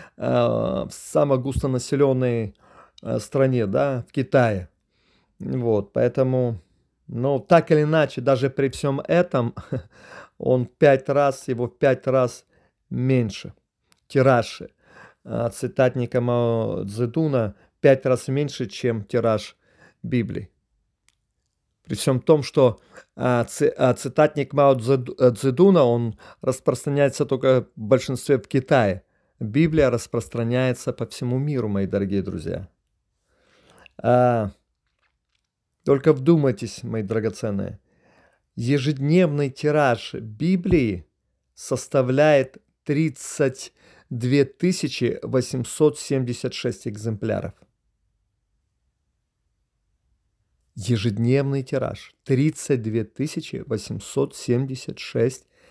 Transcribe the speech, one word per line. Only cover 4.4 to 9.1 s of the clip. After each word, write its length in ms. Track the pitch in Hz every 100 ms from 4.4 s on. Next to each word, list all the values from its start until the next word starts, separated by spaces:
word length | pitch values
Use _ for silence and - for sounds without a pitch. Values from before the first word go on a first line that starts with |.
| 120 98 90 _ _ _ _ _ _ -
Вот, 520 | - 131 117 104 101
поэтому, 680 | 120 123 123 131 127 123 110 _ _ _ _ -
ну, 320 | 117 131 139
так 320 | - 170 -
или 100 | 156
иначе, 380 | 151 160 147 -
даже 280 | 123 135 135
при 200 | 131 139
всем 320 | - 143 139
этом 540 | -